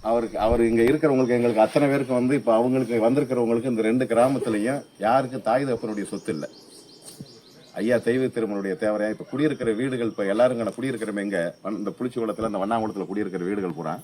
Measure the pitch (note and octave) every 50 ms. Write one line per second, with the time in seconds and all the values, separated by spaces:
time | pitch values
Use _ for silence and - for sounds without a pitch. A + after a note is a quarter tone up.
0 | - A2 A#2 A#2 A#2 G#2 G#2 - G#2 A2+ A#2+ A#2 A#2 A2+ A#2 A2+ A2+ C3 - D3+
1 | D#3 D3+ C3+ C3 B2+ A#2+ B2 A#2+ A#2+ A#2+ A2+ A2 A2 - - D3 D3 C#3 C#3 C#3+
2 | C3+ B2 B2+ B2 B2+ B2+ C#3+ C#3 G#2 A#2 A2 A2+ A#2+ B2+ B2+ C3 B2 A2 A#2+ A2+
3 | A2 A#2 C3+ C#3+ C#3+ B2+ C3 B2 A#2 A2+ A#2 A#2 A#2 C3+ A#2+ A2 G#2+ A2 A#2+ B2+
4 | B2+ - A#2 A2+ A#2+ C3 C#3 B2 - A#2+ A2 G#2 G#2 B2 C#3 C#3 - - _ -
5 | G2 A2 B2 C3+ C3+ B2 B2+ A#2 - A2 A#2 C3 C#3+ C3+ A#2+ A2 - A2 G#2+ G2+
6 | F#2+ - G#2+ G2 - - E2 D2+ C#2+ - - - - - - - - - - -
7 | - - - - - - - - - - - - - - - - G2+ A2+ - -
8 | - A#2 A#2+ C3 C3 A#2+ - A#2+ A2 G2+ G#2 G2+ G2 G2 F#2 - A2+ G#2+ G#2+ G#2
9 | G#2 G#2+ G#2+ - - - - C3 D3+ D3+ C#3 - B2+ A2+ G#2+ G#2+ C3 C3+ C3 A#2+
10 | A#2 A2 G2 - G2+ F#2+ G2+ A2 B2 B2+ B2+ A#2 A2+ G2+ F#2+ - A#2+ C3+ A#2+ G#2+
11 | A2 G#2 G2 G2+ G2 G#2 G2 F2+ E2 F2 - - - F#2+ G#2+ F#2 G#2 G2 F2 -
12 | B2 B2+ - A#2 A#2 G#2+ G2 - A2 A2+ G2+ F#2+ F#2+ G#2 A#2 A2+ A2 G#2 G2 G2
13 | F2+ E2 - G#2 G#2 F#2+ F2 F2+ F2 F#2 G#2 G#2 F#2+ F2+ D#2+ D2+ D#2+ D#2 E2 -